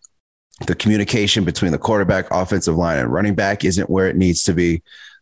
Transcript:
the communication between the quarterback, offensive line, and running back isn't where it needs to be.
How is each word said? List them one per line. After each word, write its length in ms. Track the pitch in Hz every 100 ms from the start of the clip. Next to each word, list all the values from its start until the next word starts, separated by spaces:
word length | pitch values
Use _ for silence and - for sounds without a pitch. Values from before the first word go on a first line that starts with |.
| _ _ _ _ _ - -
the 100 | 85
communication 680 | 107 107 104 120 101 113
between 280 | 87 - 92
the 60 | 73
quarterback, 480 | - 107 92 95 -
offensive 460 | 90 92 98 87 82
line, 220 | 85 76
and 140 | 60
running 220 | 76 104
back 300 | 98 98 101
isn't 260 | 92 92 -
where 160 | 95 95
it 100 | 87
needs 280 | 92 85
to 100 | -
be. 280 | 87 87 82 - - - -